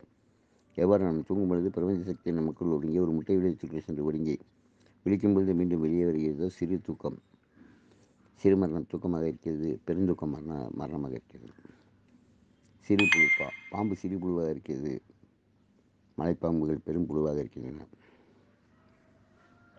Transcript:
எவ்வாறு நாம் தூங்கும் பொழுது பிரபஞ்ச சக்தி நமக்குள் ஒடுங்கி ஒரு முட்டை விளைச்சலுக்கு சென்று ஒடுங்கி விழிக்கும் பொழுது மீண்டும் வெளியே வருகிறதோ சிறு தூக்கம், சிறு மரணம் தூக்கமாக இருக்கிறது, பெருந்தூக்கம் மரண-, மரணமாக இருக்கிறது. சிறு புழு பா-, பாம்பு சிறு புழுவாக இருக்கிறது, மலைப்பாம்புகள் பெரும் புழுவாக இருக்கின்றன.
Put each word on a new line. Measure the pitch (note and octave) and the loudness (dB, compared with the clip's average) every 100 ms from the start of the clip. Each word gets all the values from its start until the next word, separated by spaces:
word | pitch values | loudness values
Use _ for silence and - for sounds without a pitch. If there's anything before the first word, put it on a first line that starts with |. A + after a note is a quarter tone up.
| - _ _ _ _ _ _ - | -4 _ _ _ _ _ _ 0
எவ்வாறு | F2+ G2+ | 4 4
நாம் | F#2+ D#2+ | 4 0
தூங்கும் | - F#2+ F#2+ | 0 0 2
பொழுது | F2 F#2 | 2 0
பிரபஞ்ச | F2 F2+ F#2+ | 0 0 0
சக்தி | F#2 F2 F2 | -2 -6 -2
நமக்குள் | E2+ D#2 D2+ F2 | -2 -2 -2 0
ஒடுங்கி | D#2 D#2 E2+ | 0 0 2
ஒரு | F2 | 2
முட்டை | D#2+ D#2 F#2+ | 0 2 2
விளைச்சலுக்கு | F2+ D#2 E2 D#2+ | 2 0 -6 -8
சென்று | - D2 | -6 -4
ஒடுங்கி | D2+ D#2 D#2+ C#2+ - _ _ _ _ _ F#2 | -2 0 0 -2 -6 _ _ _ _ _ 0
விழிக்கும் | G2 G#2 | 2 4
பொழுது | G2 F#2+ | 4 4
மீண்டும் | F2 F2+ E2+ | 2 2 2
வெளியே | D#2 F2 | 2 2
வருகிறதோ | F2 D#2 D#2 D2 F#2 | 2 2 0 -2 -4
சிறு | - F2 F#2 | -4 -4 -4
தூக்கம், | - D2+ - - - _ _ - - - _ _ _ _ _ _ | -4 -6 -6 -8 -16 _ _ -20 -20 -20 _ _ _ _ _ _
சிறு | G2+ F#2+ | 4 6
மரணம் | F2+ D#2+ - | 4 0 -4
தூக்கமாக | E2+ F2 E2+ D#2+ | -6 -2 -2 -2
இருக்கிறது, | D#2 E2 D2+ D#2+ D2+ | -4 -6 -4 -4 -4
பெருந்தூக்கம் | - E2+ F#2+ D#2+ D2+ | -4 0 0 0 -2
மரண-, | D2 D2+ D2 B1 | -6 -6 -8 -8
மரணமாக | - C#2+ D2+ C#2 | -8 -8 -6 -6
இருக்கிறது. | B1+ - B1 A1 - - - _ _ _ _ _ _ _ _ _ _ - | -8 -12 -20 -20 -20 -20 -20 _ _ _ _ _ _ _ _ _ _ 0
சிறு | G2+ | 4
புழு | G2+ G#2 G2+ | 4 4 2
பா-, | - C#2 - - | 2 -4 -10 -10
பாம்பு | G2 G#2+ F#2+ | -4 -2 -2
சிறு | F#2 F#2+ | -4 -4
புழுவாக | F2+ E2+ D#2+ | -2 0 0
இருக்கிறது, | D2 D#2 C2+ C#2+ B1+ - _ - _ _ _ _ _ _ _ _ - | -4 -6 -6 -4 -8 -10 _ -20 _ _ _ _ _ _ _ _ -4
மலைப்பாம்புகள் | E2 F2 E2 E2 D#2 D2+ | -2 0 0 0 0 -2
பெரும் | - D#2+ F2 | -2 -2 0
புழுவாக | D2+ D#2 D2 | 0 0 -2
இருக்கின்றன. | C#2 D2 B1+ D2 - - - - _ _ _ _ _ _ _ _ _ _ _ _ _ _ _ | -4 -8 -12 -12 -16 -20 -20 -20 _ _ _ _ _ _ _ _ _ _ _ _ _ _ _